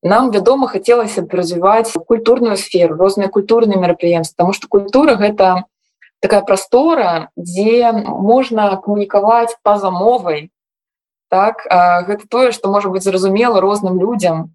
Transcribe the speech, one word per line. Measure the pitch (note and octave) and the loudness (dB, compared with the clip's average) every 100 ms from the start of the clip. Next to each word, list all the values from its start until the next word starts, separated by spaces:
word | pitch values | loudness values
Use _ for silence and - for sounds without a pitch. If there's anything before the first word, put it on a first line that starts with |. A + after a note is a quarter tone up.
| F3 | 2
Нам, | G#3 C4 | 0 2
вядома, | G#3 F#3+ C4+ C4 | 0 2 2 0
хацелася | G3 F#3+ A#3+ G#3+ - | -4 0 0 0 -6
б | E3+ F3 | -6 -4
развіваць | E3+ F3 F#3 G#3+ A3+ E3+ - | -4 -2 2 2 0 -6 -2
культурную | A#3 A3+ B3 A#3 G3+ | -2 2 2 2 -2
сферу, | - F3+ E3+ D#3 | -4 0 0 2
розныя | F#3+ G3 G3 | 0 0 -2
культурныя | G3 G3+ A3+ A3+ F#3+ | -2 0 2 2 0
мерапрыемствы, | F3+ E3+ F3 E3+ E3 _ | 0 0 0 0 -2 _
таму | F3 G3 | -2 -2
што | - | -2
культура — | G3+ G3 B3 D4+ A3 | -2 0 2 2 2
гэта | G#3 G#3 F#3+ F#3 G3 _ _ _ _ _ | 0 2 2 2 -4 _ _ _ _ _
такая | - G#3+ G3+ | 0 0 2
прастора, | G3 - A#3+ D#4 D#4+ G3 E3 D#3+ - | -2 2 2 2 2 0 -2 -6 -14
дзе | F3 F3+ G#3 A#3 A#3+ | -10 -2 0 2 2
можна | A3 G#3 - G3 B3 B3+ A3 G#3 F#3+ | 0 -4 -4 2 2 2 -2 -2 -2
камунікаваць | - G#3 G3+ G3+ G3+ A#3 A#3 - | -4 -4 0 0 2 2 0 -2
па-за | - G#3 G3 | 0 0 0
мовай. | F3+ G3+ B3 F3+ D3+ D#3 _ _ _ _ _ _ _ _ | 0 0 0 -2 -6 -8 _ _ _ _ _ _ _ _
Так, | F#3 G3+ A3+ - | 0 0 -2 -2
а, | F3+ F3+ F3 | 2 4 2
гэта | F3+ G#3 - | -2 -8 -4
тое, | A#3 B3+ | 0 0
што | A3+ G3+ | 0 -2
можа | G3+ G3+ | -2 -2
быць | F#3 | -4
зразумела | F#3+ F#3 F#3+ G3 B3 G#3 | -2 -2 0 0 2 2
розным | F#3+ G#3 G3 F#3 | 0 -2 -2 -2
людзям. | F#3+ A#3 F#3 D#3+ D#3+ | -2 0 -2 -2 -8